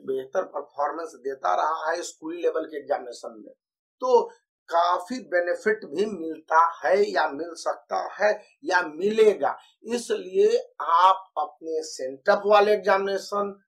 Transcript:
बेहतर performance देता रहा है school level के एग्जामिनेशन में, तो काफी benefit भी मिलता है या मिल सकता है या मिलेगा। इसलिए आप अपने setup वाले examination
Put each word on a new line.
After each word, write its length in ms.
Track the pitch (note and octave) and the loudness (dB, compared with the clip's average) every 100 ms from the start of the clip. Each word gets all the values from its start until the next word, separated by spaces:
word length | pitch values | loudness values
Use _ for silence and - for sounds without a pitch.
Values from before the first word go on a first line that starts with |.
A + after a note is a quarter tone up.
| C3 | -8
बेहतर 360 | C3 C3 F#3+ - | -8 -4 -6 -6
performance 640 | D3 - C#3 C#3+ D#3 D#3+ C3+ | -10 -12 -6 -6 -6 -12 -10
देता 380 | C3 C3 F3+ | -10 -4 -2
रहा 360 | F3+ D3+ D#3+ D#3 | 0 0 -2 -4
है 120 | F3 | -6
school 340 | E3 - D#3+ F3 | -8 -12 -12 -4
level 280 | E3 D#3+ | -4 -4
के 140 | D#3 D3 | -6 -10
एग्जामिनेशन 560 | C3 B2+ B2 A#2+ B2 A2 | -4 -6 -6 -14 -16 -16
में, 160 | - _ _ _ _ - | -20 _ _ _ _ -6
तो 200 | B3+ A#3+ - - _ _ - | 2 4 2 -10 _ _ -4
काफी 500 | E3+ F3 F3+ - B3+ F3+ | 0 2 0 -4 -12 -4
benefit 560 | F3 F3 E3+ G#3 G#3+ - | -2 -2 -2 -2 -2 -4
भी 180 | D3+ G#3+ | -4 -4
मिलता 540 | F3+ D#3+ D3+ - D#3+ E3 - | -4 -10 -10 0 4 4 0
है 180 | D3 G3 | 0 2
या 220 | G#3 F3 D3+ | 2 0 -2
मिल 260 | C#3 E3+ E3 | -4 -12 -8
सकता 460 | D#3 - - F#3+ F3+ | -8 -8 -6 -8 -8
है 160 | - G#3 G#3 _ _ | -2 -2 -2 _ _
या 180 | E3 F3+ | -2 0
मिलेगा। 720 | E3+ D#3 G3+ A3 G#3+ E3 C#3 - _ _ A3 | -2 -4 -2 4 4 4 -2 -4 _ _ -6
इसलिए 720 | A#3+ - G#3 F3+ F#3+ G#3+ A#3+ - - | -6 -4 -6 -4 2 2 2 -4 -2
आप 440 | D3+ E3+ F#3+ F#3 - - | 4 6 6 4 -2 -6
अपने 440 | D3+ - D#3+ D#3+ | -6 -6 -6 -6
setup 580 | D#3 - C3 C3+ - G3+ G3+ | -6 -8 -10 -4 2 2 6
वाले 260 | G#3 G3+ | 6 6
examination 840 | G#3 F#3+ F#3+ G3 F#3+ - G3+ G3+ G3 | 4 2 2 2 -4 -4 -6 -6 -8